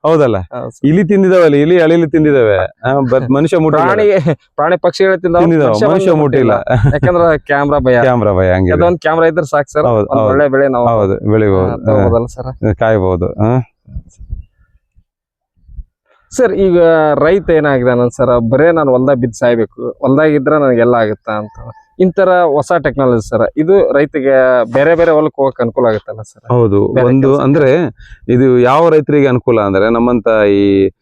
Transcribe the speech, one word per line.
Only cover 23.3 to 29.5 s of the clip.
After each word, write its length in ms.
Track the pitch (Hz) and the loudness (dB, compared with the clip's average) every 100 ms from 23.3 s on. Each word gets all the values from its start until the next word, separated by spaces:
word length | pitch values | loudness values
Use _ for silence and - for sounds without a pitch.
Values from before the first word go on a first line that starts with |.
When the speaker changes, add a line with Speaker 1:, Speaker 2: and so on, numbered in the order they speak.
| 110 113 - | -4 -4 -2
Speaker 2:
ಇದು 360 | 160 196 160 | 2 2 2
ರೈತಗೆ 400 | 139 147 151 135 135 127 127 117 | 0 -2 -2 0 2 2 0 0
ಬೇರೆ 220 | 123 147 165 | 0 0 2
ಬೇರೆ 160 | 170 | 2
ಹೊಲಕ್ಕೆ 300 | 151 156 - | 2 -2 -2
ಹೋಗಕ್ಕೆ 220 | 135 - | -4 -2
ಅನುಕೂಲ 240 | 117 123 120 | -6 -2 -2
ಆಗುತ್ತಲ್ಲ 340 | 107 - 107 | -2 -6 -16
ಸರ್? 300 | 107 _ 117 | -16 _ -4
Speaker 1:
ಹೌದು. 360 | 123 113 101 104 | 0 2 2 0
Speaker 2:
ಬೇರೆ 200 | 127 123 | 0 2
Speaker 1:
ಒಂದು 200 | 135 135 | 2 2
Speaker 2:
ಕೆಲ್ಸ. 140 | 143 | 0
Speaker 1:
ಅಂದ್ರೆ 340 | 135 151 139 147 160 - - - - | 0 2 2 0 -2 -8 -20 -18 -4
ಇದು 300 | 123 135 123 | 0 2 2
ಯಾವ 300 | 123 139 170 | 2 2 2
ರೈತರಿಗೆ 380 | 156 143 147 139 | 2 2 0 2
ಅನುಕೂಲ 340 | 123 - | 0 0